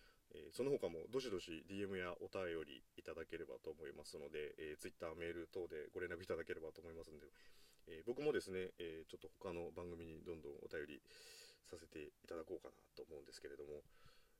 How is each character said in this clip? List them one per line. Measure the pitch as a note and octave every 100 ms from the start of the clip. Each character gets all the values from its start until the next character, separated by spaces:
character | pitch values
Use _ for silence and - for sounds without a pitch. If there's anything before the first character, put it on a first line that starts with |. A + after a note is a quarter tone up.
| - - -
え | - D2+
ー、 |
そ | -
の | C3+
他 | C#3 F#2
も | E2 -
ど | B2
し | C3
ど | F#2
し | - D#2+ E2
デ |
ィ | G2
ー |
エ | G2
ム | F#2+
や | F2+ F2
お | F2+
便 | G2 F2+ E2 D2+
り | C2 - -
い |
た | E2+
だ | D#2+ D#2+
け | E2
れ |
ば | D2+ B1
と | -
思 | D2+ D2
い |
ま | D2
す | D2+ E2+
の | D2
で、 | D2+ D2 -
え | D#2
ー、 | D2+
Twitter、 | F#2+ - E2+
メ | E2 E2+
ー |
ル | E2+ E2
等 | G2 E2+
で | D#2+ D2
ご | F#2
連 | F2
絡 | F2
い | F#2
た |
だ | E2+
け | E2
れ | E2
ば | D#2+
と | D#2+
思 | E2
い |
ま | E2
す | D#2+
ん | D2+
で、 | D2 - - - - - -
え | D#2+
ー、 | F#2+
僕 | C3
も | D3+
で | A2+
す | -
ね、 | F#2 F#2 -
え | E2+ D#2+ D#2+
ー、 |
ち |
ょ | -
っ |
と | D#2+ -
他 | G2
の | E2+ E2+
番 | E2 F2
組 | E2+ E2
に | D#2+
ど | F2+
ん | E2
ど | D2
ん | C#2+
お | -
便 | E2+ C#2+
り | C#2 - - - - - - -
さ | E2+
せ | E2
て | D#2+
い | D2 - -
た |
だ | E2+
こ | D#2+ E2+
う |
か | -
な | - - -
と |
思 | C2+ D2+
う |
ん |
で | C#2+
す | -
け | C#2
れ | C#2
ど |
も、 | C#2+ D2 - - - - -